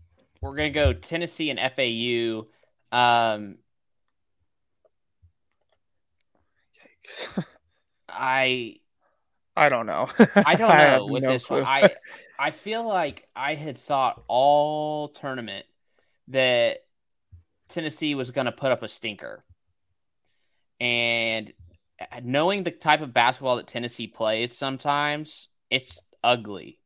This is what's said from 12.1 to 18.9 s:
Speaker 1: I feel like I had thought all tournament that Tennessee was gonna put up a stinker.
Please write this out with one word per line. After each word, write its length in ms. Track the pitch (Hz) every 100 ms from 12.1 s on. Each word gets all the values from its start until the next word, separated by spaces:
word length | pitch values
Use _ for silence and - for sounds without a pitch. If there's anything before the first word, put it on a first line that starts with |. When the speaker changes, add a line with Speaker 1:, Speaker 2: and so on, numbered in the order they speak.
| - - -
Speaker 1:
I 140 | 147
feel 320 | 147 208 226
like 440 | 233 190 151 - - -
I 200 | 139 156
had 220 | 156 123
thought 460 | - 139 127 - -
all 840 | 120 143 147 151 151 151 151 147
tournament 560 | - 143 131 110 98 - _ _ _ _ _ -
that 520 | 131 127 120 117 - - _ _ _ _ - _ _ -
Tennessee 480 | 175 156 - 151 143
was 160 | 123
gonna 200 | 123 123
put 200 | - 135
up 120 | 120
a 40 |
stinker. 560 | 110